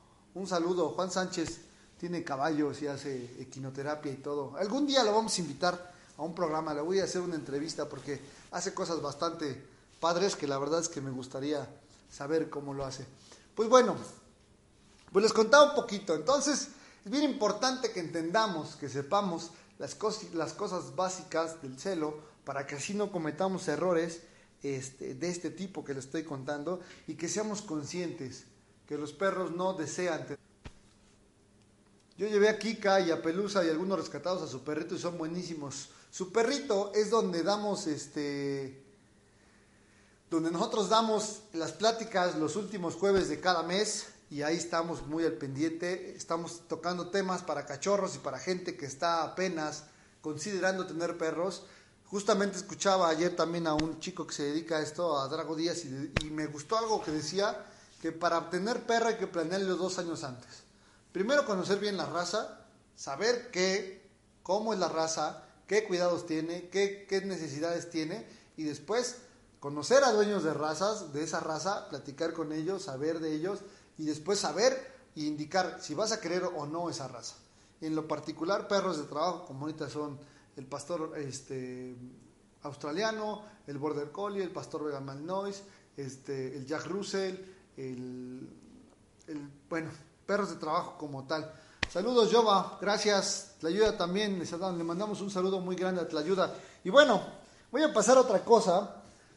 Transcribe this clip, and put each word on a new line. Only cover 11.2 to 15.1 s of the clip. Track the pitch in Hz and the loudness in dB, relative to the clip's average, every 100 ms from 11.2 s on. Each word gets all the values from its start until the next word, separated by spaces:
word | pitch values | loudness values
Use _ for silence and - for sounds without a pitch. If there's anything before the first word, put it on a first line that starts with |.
| 127 135 139 147 127 - - - - | -8 -6 -2 -2 -4 -14 -20 -20 -20
saber | - 139 160 156 | -12 0 0 0
cómo | 147 143 | -4 -6
lo | 139 139 | -6 -6
hace. | 131 131 - - - - - | -8 -12 -18 -20 -20 -14 -2
Pues | 220 | 8
bueno, | 247 226 143 - - - _ _ _ _ _ - - - | 8 8 2 -6 -14 -20 _ _ _ _ _ -20 -20 0